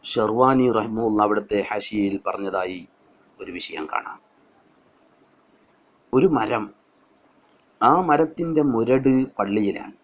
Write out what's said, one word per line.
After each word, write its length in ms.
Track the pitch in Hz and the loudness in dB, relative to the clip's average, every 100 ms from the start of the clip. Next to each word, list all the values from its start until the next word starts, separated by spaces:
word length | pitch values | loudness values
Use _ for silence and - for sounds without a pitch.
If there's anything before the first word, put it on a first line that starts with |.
ഷർവാനി 640 | - - 107 113 127 131 127 | -2 0 0 4 4 4 2
റഹിമഹുല്ല 520 | 113 110 110 113 107 | 2 -2 -2 0 2
അവിടുത്തെ 380 | 107 104 101 104 | 2 0 -2 -4
ഹശിയയിൽ 540 | 92 107 - 107 101 98 | -2 -6 -4 -2 -2 -2
പറഞ്ഞതായി 600 | 98 98 98 95 92 92 - _ _ _ _ _ | -6 -6 -4 -4 -4 -8 -14 _ _ _ _ _
ഒരു 120 | - | -14
വിഷയം 340 | 87 - 82 78 | -8 -8 -8 -6
കാണാം. 340 | - - - _ _ _ _ _ _ _ _ _ _ _ _ _ _ _ _ _ _ _ | -8 -8 -16 _ _ _ _ _ _ _ _ _ _ _ _ _ _ _ _ _ _ _
ഒരു 140 | 127 - | 2 2
മരം, 360 | 143 110 117 104 - _ _ _ _ _ _ _ _ _ _ | 2 0 -4 -6 -14 _ _ _ _ _ _ _ _ _ _
ആ 100 | 117 165 | 4 4
മരത്തിൻ്റെ 600 | 180 147 160 - 170 156 | 2 2 2 -2 -2 2
മുരട് 520 | 147 117 117 131 131 131 131 | 2 2 2 2 4 2 0
പള്ളിയിലാണ് 600 | - 101 104 101 85 - - | -4 -2 0 -2 -4 -10 -20